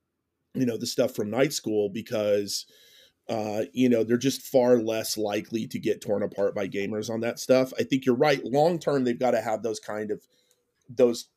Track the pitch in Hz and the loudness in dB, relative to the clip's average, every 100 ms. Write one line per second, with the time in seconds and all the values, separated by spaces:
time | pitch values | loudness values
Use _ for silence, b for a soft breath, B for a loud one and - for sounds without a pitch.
0 | _ _ _ _ _ - 127 110 120 - | _ _ _ _ _ -4 -2 -2 -4 0
1 | 117 - 104 113 151 - - 107 104 98 | 0 -2 -4 0 0 0 -2 0 0 -4
2 | - 113 104 104 101 - - b b b | -6 -2 2 0 0 -6 -10 b b b
3 | b _ - 113 107 104 - 123 127 117 | b _ -6 -4 -4 -4 -4 2 4 4
4 | 107 120 135 - - 135 123 123 110 110 | 2 2 0 -2 0 2 6 4 2 -2
5 | 110 - 104 104 98 113 113 107 104 101 | -4 -4 -2 -4 -4 -6 -4 -4 -2 -2
6 | - 101 101 - 98 104 98 98 101 107 | -2 -2 -2 -2 -2 -2 -4 -4 -4 -4
7 | 107 113 117 117 - 131 131 - 120 135 | -4 -4 -4 -4 2 4 4 -2 -2 0
8 | 131 123 151 143 - 135 156 175 160 143 | 2 4 4 2 0 2 2 2 0 0
9 | 123 120 123 117 113 110 113 107 - 107 | 0 0 2 0 0 -2 -2 -6 -6 -6
10 | 107 101 - _ _ _ _ _ - 120 | -4 -6 -10 _ _ _ _ _ -8 2
11 | 123 120 - | 2 2 -8